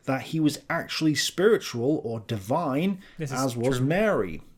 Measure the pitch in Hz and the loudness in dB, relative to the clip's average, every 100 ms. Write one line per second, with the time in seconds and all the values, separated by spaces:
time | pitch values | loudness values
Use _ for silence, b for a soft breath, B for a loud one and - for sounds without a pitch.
0 | - 131 - 160 151 147 - 165 - - | -4 -4 -4 0 0 0 -6 -6 -4 0
1 | 160 139 - - 196 220 - 120 127 156 | 0 2 -2 4 4 4 0 -2 0 0
2 | 120 113 101 113 95 151 160 135 190 190 | -2 -8 -4 -6 0 0 0 0 0 -2
3 | B B 151 120 135 120 123 127 131 175 | B B -6 -2 -2 0 0 2 2 2
4 | 214 156 92 76 - | 2 2 -2 -6 -14